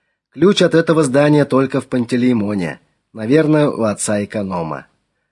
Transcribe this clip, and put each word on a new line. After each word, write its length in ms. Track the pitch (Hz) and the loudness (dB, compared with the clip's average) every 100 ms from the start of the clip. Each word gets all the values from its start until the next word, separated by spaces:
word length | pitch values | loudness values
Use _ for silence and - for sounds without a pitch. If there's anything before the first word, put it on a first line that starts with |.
| _ _ _ | _ _ _
Ключ 320 | 135 180 202 | 0 2 4
от 120 | 175 | 2
этого 280 | 160 165 160 | 2 2 0
здания 420 | 147 131 147 147 | 2 2 4 4
только 380 | 139 131 131 135 | 2 0 0 -4
в 40 | - | -4
Пантелеймоне, 960 | 127 117 127 123 120 101 104 82 65 _ _ _ | -4 -2 0 0 0 -2 -4 -6 -8 _ _ _
наверное, 560 | 110 110 151 151 151 147 | -12 0 2 2 2 0
у 140 | - | 0
отца-эконома. 1040 | 110 101 - 104 101 107 98 95 80 69 - _ _ _ _ | -4 -4 -4 -4 -4 -6 -6 -6 -6 -8 -14 _ _ _ _